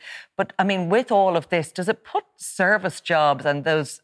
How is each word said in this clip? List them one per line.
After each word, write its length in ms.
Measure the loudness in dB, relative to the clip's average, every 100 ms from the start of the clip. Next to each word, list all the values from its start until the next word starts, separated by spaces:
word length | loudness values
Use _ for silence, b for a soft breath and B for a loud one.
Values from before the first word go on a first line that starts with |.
| B B B -6
But, 160 | -4 -2
I 80 |
mean, 240 | -2 -2 0
with 220 | 0 2
all 260 | 2 2 0
of 120 | 0
this, 240 | -2 -2
does 160 | -4 -4
it 160 | -4
put 200 | -6 -6 -6 _
service 640 | -8 0 2 2 0 -6
jobs 440 | -2 2 2 2
and 200 | 0 0
those 360 | 0 0 -2 -10